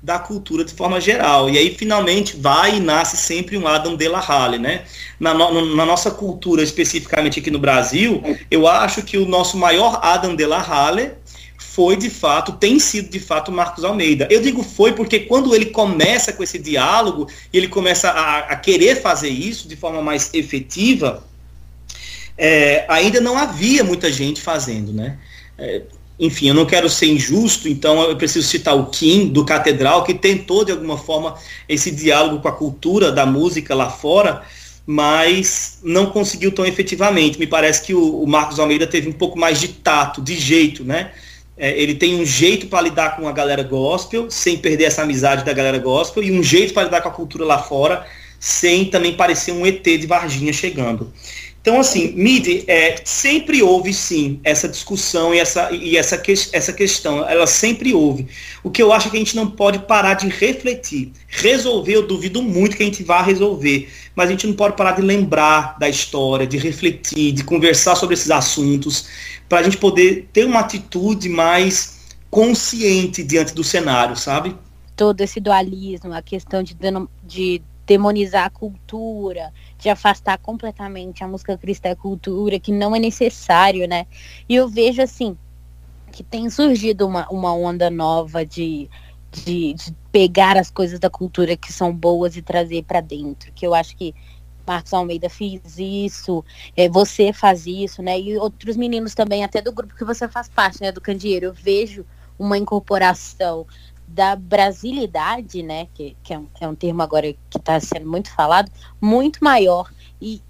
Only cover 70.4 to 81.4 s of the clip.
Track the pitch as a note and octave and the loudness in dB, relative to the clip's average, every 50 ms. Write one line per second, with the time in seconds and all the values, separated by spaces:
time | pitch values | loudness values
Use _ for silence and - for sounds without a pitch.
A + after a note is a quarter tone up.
70.4 | A#3 B3+ A#3+ A3+ G#3+ A3+ - G3 - - - F3+ F3+ G#3 A3 - - F3+ E3+ E3 | 2 4 2 0 0 0 -6 -10 -12 -8 -6 -4 -2 -2 -2 -2 -4 -4 0 2
71.4 | E3 E3 F3 F3+ F#3 F#3+ F#3+ - - - - - - - - - - - - G#3 | 2 4 4 4 2 2 0 -2 -4 -6 -12 -20 -20 -20 -20 -20 -16 0 4 4
72.4 | A3 A#3+ A#3+ - - - - A3+ A3+ G3+ F#3+ F#3+ F3+ F3+ F#3 - E3 C3+ D3 E3 | 4 4 4 0 -2 -6 -4 0 2 2 2 2 0 -2 -4 -8 -6 0 0 0
73.4 | D#3 D#3 - D#3+ D#3+ - - F3+ E3 D3 C3 B2 A#2+ B2 B2+ - - C#3 C3+ D3+ | 0 0 -4 -4 -4 -2 0 0 0 2 2 2 2 2 0 -6 -6 -4 -4 -2
74.4 | D#3+ F#3+ F#3 - - - - - - - - - G#3 G#3 G3+ F#3+ G3+ F#3+ - A3 | -4 -4 -10 -10 -18 -20 -20 -20 -20 -20 -4 0 2 2 2 0 -2 -4 -4 -6
75.4 | G3 G#3 G3+ F#3+ F#3+ F#3+ F#3+ F#3+ F#3+ G3 F#3+ F3+ - F3+ E3+ E3 - - - F#3 | 0 2 2 2 2 0 -6 -12 -10 -10 -12 -12 -12 -12 -12 -12 -10 -10 -10 -10
76.4 | - - - F#3+ F#3 E3 E3+ E3 F3+ G3 G3 F#3+ F#3 - - - - F3 - F#3 | -8 -6 -4 -4 -4 -6 -10 -6 -4 -4 -4 -4 -8 -10 -12 -20 -20 -16 -6 -4
77.4 | F#3 F#3 F3+ F3 - - - - - - G3+ G3 G3+ G#3 G#3 G#3 G3+ F#3+ F#3 G3 | -2 -2 -2 -4 -6 -14 -20 -20 2 2 4 4 4 2 2 0 -2 0 0 0
78.4 | F3+ G3 - - A3+ G#3+ G3 F#3 - - G#3+ A3 A3+ A3+ A3 G#3+ G3+ F#3+ F3+ F3 | -2 -2 -6 -10 -12 -12 -12 -16 -18 -14 -12 -10 -10 -10 -10 -8 -8 -8 -8 -10
79.4 | D#3+ D#3 - - - - - - - G#3+ G3+ - - G#3+ G3 - - - F#3+ F#3+ | -12 -14 -16 -20 -20 -20 -20 -6 -2 -2 -2 2 2 0 0 0 -2 -4 -4 -4
80.4 | - - A3+ A3+ - A3 G#3 - G#3 G3 G3 F#3 F#3 F#3 F3+ - F#3+ F#3 F#3+ F#3+ | -6 -12 -12 -10 -10 -12 -12 -12 -14 -14 -12 -14 -14 -14 -14 -12 -12 -10 -10 -10